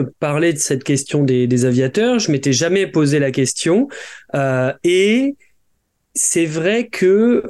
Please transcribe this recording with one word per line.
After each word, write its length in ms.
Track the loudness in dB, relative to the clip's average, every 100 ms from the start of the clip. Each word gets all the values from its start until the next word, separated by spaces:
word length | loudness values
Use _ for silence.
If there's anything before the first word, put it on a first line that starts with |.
| 0 -4
parler 320 | -4 0 0
de 60 | 0
cette 260 | -2 -4
question 400 | -2 -2 0 0
des, 220 | 2 2 2
des 200 | 2 2
aviateurs, 520 | 2 0 0 0 0
je 140 | 0
m'étais 220 | 0 0
jamais 340 | 0 0 0 0
posé 320 | 0 2 2
la 100 | 0
question, 580 | 0 -2 -2 0 0 0 -6 -18 -20 -8
euh, 380 | -4 -2 0 -2 -2
et 520 | 0 2 2 2 0 -6 _ _ _ _ _ _ _ -6
c'est 320 | -4 -2 -2
vrai 400 | -2 -2 -2 -4
que, 560 | 0 2 4 4 2 0